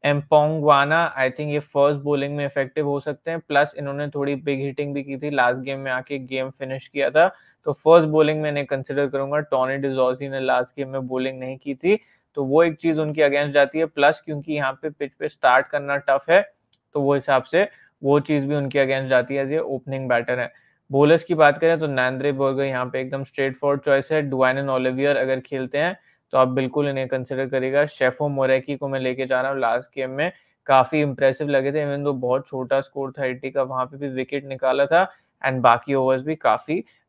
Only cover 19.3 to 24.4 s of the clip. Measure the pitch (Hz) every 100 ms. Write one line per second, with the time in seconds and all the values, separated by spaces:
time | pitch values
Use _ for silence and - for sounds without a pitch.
19.3 | 139 135 156 - 131 139 135 131 120 117
20.3 | 123 120 - _ _ _ 135 147 165 165
21.3 | 160 147 143 165 165 156 135 127 131 143
22.3 | 135 135 135 139 127 127 131 131 135 135
23.3 | - 135 131 143 143 147 139 135 156 143
24.3 | 131